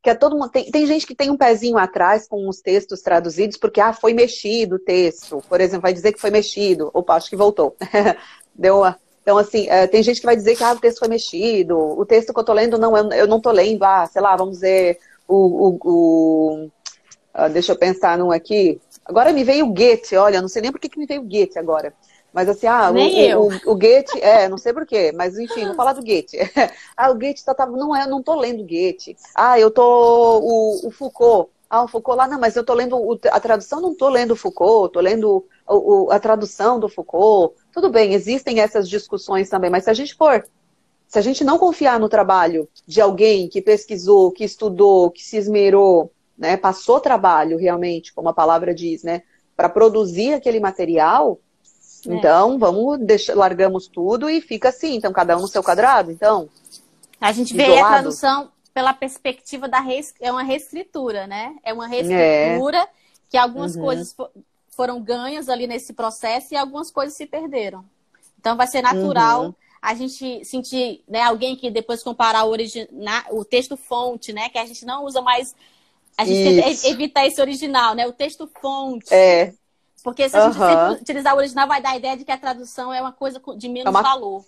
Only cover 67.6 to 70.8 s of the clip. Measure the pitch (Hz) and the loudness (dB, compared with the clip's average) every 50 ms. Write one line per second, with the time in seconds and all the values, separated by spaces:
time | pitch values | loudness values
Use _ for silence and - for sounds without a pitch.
67.6 | 208 196 190 185 190 _ _ _ _ _ _ _ _ _ _ _ _ 220 233 233 | -8 -8 -10 -16 -20 _ _ _ _ _ _ _ _ _ _ _ _ -4 -2 -2
68.6 | 247 247 - 262 - - - 190 190 196 185 240 - 226 - 247 - 175 180 _ | -2 -2 -2 -2 0 0 0 0 -2 0 2 2 2 2 2 0 -2 -6 -12 _
69.6 | _ _ _ _ - 214 226 233 254 262 262 - 269 254 247 214 - - - 254 | _ _ _ _ -8 -8 -8 -6 -10 -12 -12 -12 -12 -12 -12 -12 -14 -10 -10 -10
70.6 | 254 254 254 262 | -10 -8 -6 -6